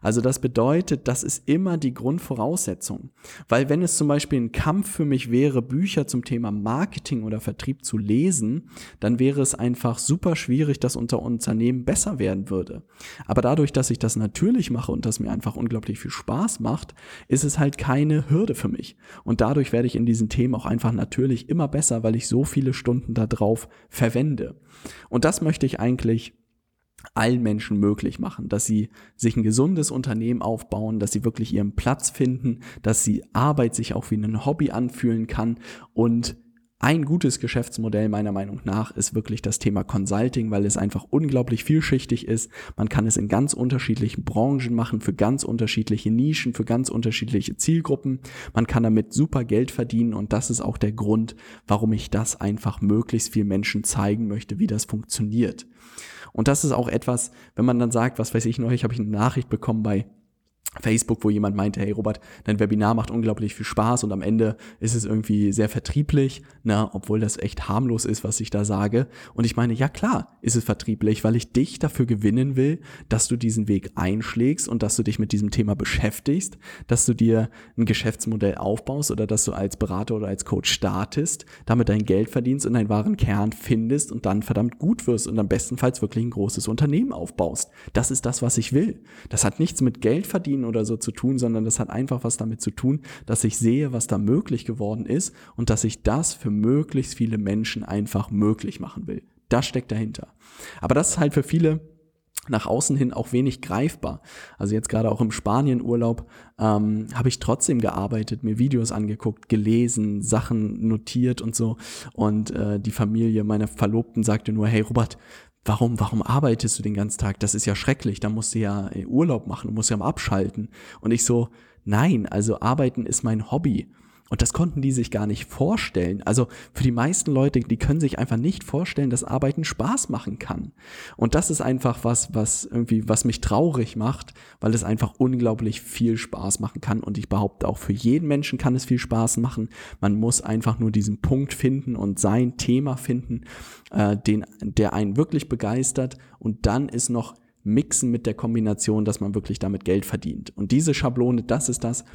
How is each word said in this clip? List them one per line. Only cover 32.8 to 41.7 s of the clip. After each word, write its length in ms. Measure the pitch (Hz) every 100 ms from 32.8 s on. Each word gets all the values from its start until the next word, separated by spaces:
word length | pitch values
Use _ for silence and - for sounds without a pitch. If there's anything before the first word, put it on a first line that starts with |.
dass 200 | - 220
sie 200 | - 104 -
Arbeit 400 | - 139 147 117
sich 220 | - 113 -
auch 160 | -
wie 60 | 110
ein 280 | 107 110 139
Hobby 240 | 160 147
anfühlen 560 | 107 123 - 120 113 113
kann. 320 | - 113 117 - - -
Und 440 | - 117 117 117 - _ _ _ _
ein 280 | 135 160 143
gutes 340 | 175 147 -
Geschäftsmodell 720 | 117 120 117 - 110 104 107
meiner 220 | 104 104
Meinung 280 | 98 98 101 -
nach 240 | 101 110
ist 240 | - -
wirklich 300 | 110 - 110
das 160 | - -
Thema 240 | - 101
Consulting, 640 | 90 104 98 98 123 131 110
weil 160 | 104 101
es 120 | -
einfach 280 | 101 101 -
unglaublich 540 | 143 160 131 123 113
vielschichtig 640 | -